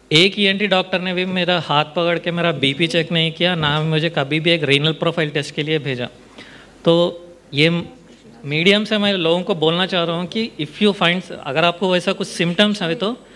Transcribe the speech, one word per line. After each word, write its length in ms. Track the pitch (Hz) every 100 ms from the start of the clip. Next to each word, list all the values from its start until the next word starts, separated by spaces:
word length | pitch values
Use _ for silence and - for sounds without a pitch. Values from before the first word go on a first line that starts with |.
| -
एक 280 | 156 190 202
ईएनटी 280 | 202 196 208
doctor 340 | 185 185 185
ने 120 | 180
भी 120 | 180 185
मेरा 380 | 185 170 175 -
हाथ 200 | 147 151
पकड़ 340 | - 170 170
के 120 | 170
मेरा 200 | 170 170
बीपी 360 | 143 135 135 170
check 240 | 170 160
नहीं 200 | 170 165
किया, 240 | 156 170 175
ना 260 | 151 151
मुझे 280 | 160 156 165
कभी 300 | 160 135 156
भी 120 | 160
एक 120 | 165
renal 280 | 143 139 156
profile 380 | 160 170 165 151
test 260 | 147 139 -
के 80 |
लिए 160 | 151 156
भेजा। 260 | 135 123 120 - - - - - - - 170
तो 400 | 170 175 - - - -
ये 300 | 139 156 170 - - - - - - 139
medium 380 | 151 175 208
से 140 | 214 214
मैं 160 | 202
लोगों 300 | 190 160 175
को 120 | 180 180
बोलना 300 | 156 170 185
चाह 180 | 185
रहा 120 | 170 170
हूँ 120 | 175
कि 240 | 226 226 -
if 220 | - -
you 160 | 208 196
find, 300 | 170 180 - 175
अगर 200 | 147 139
आपको 280 | 170 170 190
वैसा 200 | 180 185
कुछ 160 | 190 196
symptoms 560 | - 170 175 208 208
है 120 | 165 165
तो 300 | 196 254 -